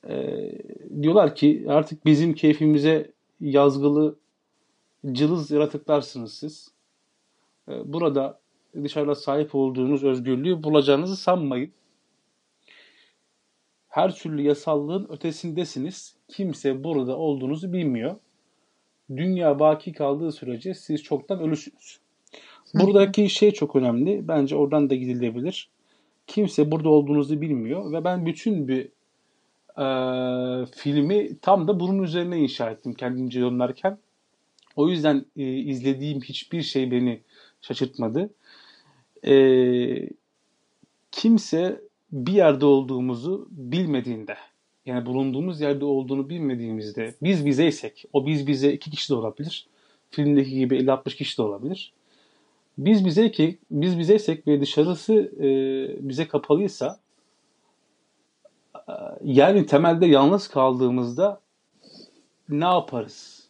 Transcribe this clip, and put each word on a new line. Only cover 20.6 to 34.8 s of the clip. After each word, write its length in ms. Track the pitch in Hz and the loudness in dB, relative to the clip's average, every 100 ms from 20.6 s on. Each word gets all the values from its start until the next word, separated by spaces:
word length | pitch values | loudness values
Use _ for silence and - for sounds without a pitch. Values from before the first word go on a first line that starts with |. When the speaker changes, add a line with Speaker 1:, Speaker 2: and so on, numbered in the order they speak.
| 185 | -10
Speaker 1:
siz 300 | 185 - 151 | -12 -8 -8
çoktan 360 | - 143 - 190 | -4 -6 -4 -6
ölüsünüz. 600 | 160 156 - _ - - _ _ _ - - - _ | -4 -6 -8 _ -20 -20 _ _ _ -20 -20 -20 _
Speaker 2:
Hı 60 | - | 2
hı. 40 | 190 | 6
Speaker 1:
Buradaki 440 | 202 196 196 202 | 6 6 4 0
şey 220 | - 208 | 4 4
çok 240 | 202 147 139 | 4 0 0
önemli. 520 | 127 117 151 202 160 | 2 0 0 -2 -2
Bence 280 | 160 139 147 | 0 0 0
oradan 340 | 143 151 143 | 2 2 2
da 60 | 131 | 0
gidilebilir. 720 | 127 123 120 117 147 190 - _ _ _ _ _ - | -2 -2 -2 -4 -6 -8 -16 _ _ _ _ _ -8
Kimse 440 | - 196 - 151 | -2 -2 2 0
burada 180 | 160 156 | 2 4
olduğunuzu 520 | 151 143 147 139 151 | 4 4 0 0 -4
bilmiyor 500 | 156 135 113 160 196 | -4 -4 -4 -6 -6
ve 120 | 160 | -4
ben 220 | 165 180 165 | -2 -2 -4
bütün 420 | 160 233 202 135 | -4 -4 -2 -2
bir, 220 | 131 - _ _ _ _ _ _ _ _ - | -4 -4 _ _ _ _ _ _ _ _ -6
e, 80 | 135 131 131 127 127 127 127 127 127 | -4 -2 -2 -2 -2 -2 -4 -4 -8
filmi 720 | - 147 147 143 202 208 - | -8 -2 0 2 0 -2 -4
tam 280 | - 196 165 | 2 4 4
da 120 | 185 | 0
bunun 240 | 180 196 | 0 0
üzerine 360 | 185 170 175 175 | -2 -2 -4 0
inşa 320 | 139 - 117 | 0 0 -6
ettim 220 | 110 123 | -6 -12
kendimce 460 | 117 127 127 127 123 | -8 -6 -4 -4 -2
yorumlarken. 580 | 123 123 123 127 190 202 _ _ _ _ _ _ _ | -2 0 -2 -2 -4 -6 _ _ _ _ _ _ _
O 140 | - | -2